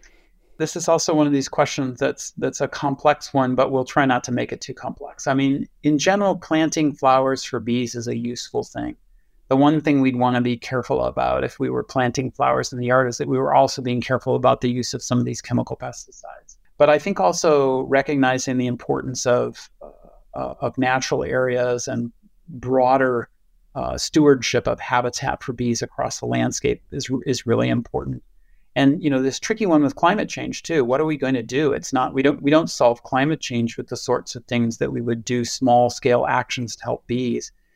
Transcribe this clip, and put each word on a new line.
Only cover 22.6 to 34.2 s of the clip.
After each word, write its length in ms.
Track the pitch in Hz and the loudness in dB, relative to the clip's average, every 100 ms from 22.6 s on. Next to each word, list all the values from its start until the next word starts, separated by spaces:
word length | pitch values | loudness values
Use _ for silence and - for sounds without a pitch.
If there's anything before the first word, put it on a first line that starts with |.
| 123 131 127 135 131 120 - _ _ _ _ | 0 2 4 4 2 0 -4 _ _ _ _
uh, 220 | 135 123 127 | -8 -6 -6
stewardship 680 | - 160 147 131 - 123 117 | 0 4 6 6 4 -2 -2
of 140 | 117 | -4
habitat 640 | - 123 123 - 135 - | -2 0 0 -2 -4 -6
for 100 | - | -6
bees 300 | 120 120 113 | -2 -2 -2
across 360 | 120 - 120 - | -4 -4 -6 -4
the 80 | 120 | -4
landscape 560 | 123 120 - 120 120 - | 0 -2 0 -2 -2 -6
is, 180 | 143 123 127 143 | -10 -6 -4 -2
is 200 | 120 - | -4 0
really 220 | 113 123 | 0 2
important. 540 | 120 117 135 135 123 - _ _ _ _ - | 0 -2 -6 -6 -10 -12 _ _ _ _ 2
And, 260 | 139 151 | 4 4
you 80 | 156 | 0
know, 120 | 131 | 0
this 180 | 135 - | 0 -2
tricky 260 | - 220 202 | -4 -2 2
one 160 | 156 | 4
with 140 | 143 - | 2 2
climate 320 | 170 208 - | 2 2 -2
change 340 | 131 127 131 | -6 -10 -10
too. 220 | - 160 | -2 0
What 160 | 117 135 | 2 2
are 40 | |
we 120 | 156 151 | 0 -2
going 180 | 131 | -2
to 80 | 131 | -2
do? 300 | 110 127 151 | -2 0 0
It's 200 | - - | -2 -2
not, 220 | 127 131 | -2 -2
we 80 | 135 | 2
don't, 180 | 139 147 | 2 2
we 80 | 143 | 4
don't 200 | 156 170 | 4 2
solve 320 | - 123 120 | 2 2 2
climate 380 | - 131 147 156 | -2 0 0 -2
change 360 | - 120 117 - | -4 -2 -2 -4
with 120 | 127 | -10
the 80 | 123 | -6
sorts 400 | - 123 | -2 -2